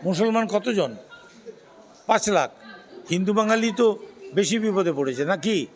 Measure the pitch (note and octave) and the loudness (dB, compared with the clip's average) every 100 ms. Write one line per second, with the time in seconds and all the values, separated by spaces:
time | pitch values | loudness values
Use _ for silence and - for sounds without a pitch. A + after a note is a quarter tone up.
0 | E3 F3 A3 A3+ A3+ G#3 G#3+ G#3+ C#3+ G#2+ | -2 0 2 2 0 -2 0 0 0 -4
1 | - - - - - - - - - - | -18 -20 -20 -20 -20 -20 -20 -20 -20 -20
2 | - G#3+ - F#3+ C3 - - - - - | 0 0 2 2 0 -6 -20 -20 -20 -20
3 | - E3+ F#3+ G#3 G#3+ A3+ A3+ G3+ A#3 G3+ | -4 -2 0 2 2 2 0 2 2 2
4 | - - - D3 F#3 A3+ A3 F#3+ F3 C#3+ | -6 -18 -6 -2 0 0 0 0 0 0
5 | C#3 B2+ D3 F#3+ F3+ G#3 B2+ | -2 -2 -2 0 0 0 -2